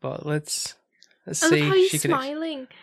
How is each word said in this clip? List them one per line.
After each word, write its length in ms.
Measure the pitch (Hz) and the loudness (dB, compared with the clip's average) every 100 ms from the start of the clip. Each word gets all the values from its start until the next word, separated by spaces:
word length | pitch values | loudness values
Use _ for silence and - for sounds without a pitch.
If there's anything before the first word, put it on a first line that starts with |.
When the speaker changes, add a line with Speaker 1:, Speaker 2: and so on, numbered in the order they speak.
Speaker 1:
but 240 | 131 - 151 | -10 -8 -4
let's, 500 | 151 151 - - - _ _ _ _ - | -4 -4 -8 -8 -12 _ _ _ _ -10
let's 180 | - | -2
Speaker 2:
I 60 | 320 | 2
Speaker 1:
see 120 | 330 | 4
Speaker 2:
love 80 | - | 4
how 60 | 381 | 4
Speaker 1:
if 40 | |
Speaker 2:
you're 80 | 370 | 4
Speaker 1:
she 100 | - | 2
can 120 | - | 0
ex-, 120 | 294 | 0
Speaker 2:
smiling 440 | 269 302 330 285 254 - | -2 -6 -6 -8 -12 -18